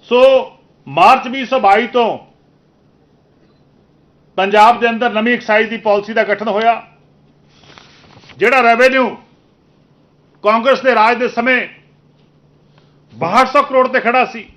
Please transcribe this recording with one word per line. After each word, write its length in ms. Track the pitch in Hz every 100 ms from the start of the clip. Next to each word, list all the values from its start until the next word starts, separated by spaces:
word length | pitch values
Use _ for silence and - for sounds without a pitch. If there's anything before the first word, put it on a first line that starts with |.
| -
ਸੋ 80 | 247 262 262 - _ _ _ -
ਮਾਰਚ 400 | 143 190 262 247
ਵੀਹ 160 | 269 254
ਸੌ 120 | 262
ਬਾਈ 260 | 202 202 240
ਤੋਂ 200 | 247 226 147 - _ _ _ _ _ _ _ _ _ _ _ _ _ _ _ _ _ _ _ _ -
ਪੰਜਾਬ 420 | 190 208 220 240
ਦੇ 80 | 233
ਅੰਦਰ 240 | 226 240
ਨਵੀਂ 220 | 214 226
ਐਕਸਾਈਜ਼ 340 | 240 - 214 220
ਦੀ 60 | 220
ਪਾਲਿਸੀ 360 | 220 208 202
ਦਾ 100 | 226
ਗਠਨ 240 | 202 202 220
ਹੋਇਆ। 240 | 196 226 226 - _ _ _ _ _ _ _ _ - - _ - - - -
ਜਿਹੜਾ 220 | 208 262
ਰੈਵਨਿਊ 460 | 233 233 262 262 233 - _ _ _ _ _ _ _ _ _ _ _ _
ਕਾਂਗਰਸ 360 | 202 226 240 254
ਦੇ 140 | 262
ਰਾਜ 240 | 226 214 240
ਦੇ 100 | 240
ਸਮੇਂ 320 | - 240 254 180 - _ _ _ _ _ _ _ _ _ _ _ _ _
ਬਾਹਠ 340 | 110 160 214 254
ਸੌ 140 | 285
ਕਰੋੜ 240 | 269 262 254
ਤੇ 120 | 240
ਖੜਾ 240 | 220 254
ਸੀ 200 | 233 233 -